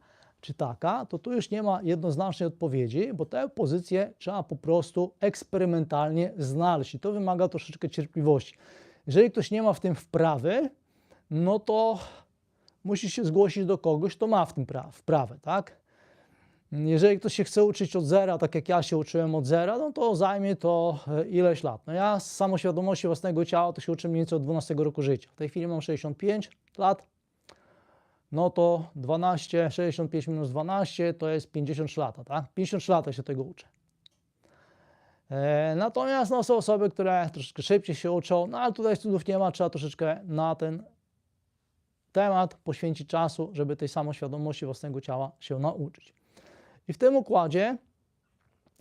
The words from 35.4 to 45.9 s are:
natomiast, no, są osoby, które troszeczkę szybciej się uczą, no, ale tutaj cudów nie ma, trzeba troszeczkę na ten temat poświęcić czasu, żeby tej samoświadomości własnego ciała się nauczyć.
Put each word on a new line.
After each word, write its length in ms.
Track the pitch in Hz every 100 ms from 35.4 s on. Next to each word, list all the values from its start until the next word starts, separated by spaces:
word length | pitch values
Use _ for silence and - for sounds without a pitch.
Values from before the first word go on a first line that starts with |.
| 143 147 156 160
natomiast, 540 | 220 247 262 269 214
no, 120 | 254
są 120 | 220 233
osoby, 340 | 190 208 208
które 400 | - 190 180 160
troszeczkę 280 | 160 131 -
szybciej 340 | - 202 202 151
się 160 | 175
uczą, 360 | 175 - 175 180
no, 120 | 240
ale 140 | 247
tutaj 240 | 220 220 208
cudów 300 | 214 190 175
nie 100 | 190
ma, 140 | 190
trzeba 180 | - 170
troszeczkę 500 | 160 147 - 160 165
na 320 | 196 156 160 160
ten 280 | 160 165 - _ _ _ _ _ _ _ _ _ _ _ _
temat 440 | 190 202 185 180 -
poświęcić 540 | - 143 170 156 147
czasu, 400 | 165 165 160 165
żeby 220 | 160 143 147
tej 120 | 143
samoświadomości 800 | 160 147 143 139 147 151 147 139
własnego 360 | 131 151 135
ciała 300 | 139 131 135 -
się 200 | - 135
nauczyć. 540 | 147 175 151